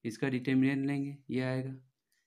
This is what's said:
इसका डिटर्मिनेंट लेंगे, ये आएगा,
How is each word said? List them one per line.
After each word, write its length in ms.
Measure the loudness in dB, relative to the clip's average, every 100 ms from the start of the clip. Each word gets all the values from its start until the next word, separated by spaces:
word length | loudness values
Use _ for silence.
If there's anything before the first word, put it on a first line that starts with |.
| -10
इसका 240 | -4 -2
डिटर्मिनेंट 560 | 0 2 4 4 2 0
लेंगे, 320 | -2 -4 -8 -6
ये 120 | -2
आएगा, 340 | 0 -2 -4 -10 -16 _ _ _